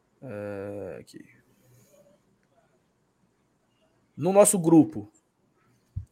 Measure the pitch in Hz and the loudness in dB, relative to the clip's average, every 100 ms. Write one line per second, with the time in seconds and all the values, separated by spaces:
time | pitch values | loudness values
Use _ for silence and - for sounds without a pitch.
0 | _ _ 107 104 104 101 101 101 95 76 | _ _ -16 -14 -12 -12 -12 -12 -12 -14
1 | - - - _ _ _ _ - _ - | -18 -20 -20 _ _ _ _ -20 _ -20
2 | _ _ _ _ _ _ _ _ _ _ | _ _ _ _ _ _ _ _ _ _
3 | _ _ _ _ _ _ _ _ _ _ | _ _ _ _ _ _ _ _ _ _
4 | _ - 160 196 208 196 165 165 139 110 | _ -8 0 4 4 4 4 6 4 0
5 | 104 _ _ _ _ _ _ _ _ - | -16 _ _ _ _ _ _ _ _ -16
6 | - | -12